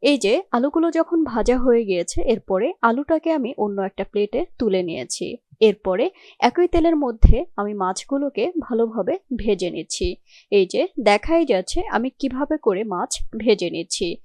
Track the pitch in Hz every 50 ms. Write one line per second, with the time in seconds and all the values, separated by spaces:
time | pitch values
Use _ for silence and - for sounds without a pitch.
0 | - 262 294 269 - 196 220 320 392 _ - 240 240 294 294 330 320 339 320 330
1 | 330 - 349 330 320 262 226 233 208 226 247 254 240 262 240 233 233 196 185 175
2 | 175 - - - - - 220 269 - - 196 185 208 285 381 _ - 233 233 247
3 | 285 - 330 311 311 330 320 311 254 220 277 - 214 208 202 196 190 190 _ -
4 | 190 - _ 208 208 208 - - 339 - - - 262 220 190 185 180 175 160 -
5 | 165 170 - - 196 - - 240 _ _ - _ - 220 202 - _ 196 185 185
6 | 254 370 - _ - - - _ - 240 - - 349 359 - 339 311 339 330 302
7 | 285 254 233 226 - - 226 233 339 - - - 202 208 208 202 185 185 190 -
8 | - - 277 277 285 285 277 - - 330 370 339 254 - 247 226 226 226 220 226
9 | 190 190 - 381 _ _ 262 226 202 226 208 180 185 175 - - 226 _ - -
10 | 196 180 175 - _ _ - - _ _ - 202 190 180 - 202 294 381 _ -
11 | 240 208 202 214 - - 320 330 339 269 233 185 190 - - 320 - - - 214
12 | 226 262 _ _ - 269 247 254 285 285 311 311 - 233 196 185 220 220 185 175
13 | 214 254 - - - - - 226 220 233 214 202 185 175 160 160 170 - - -
14 | 202 170 - - -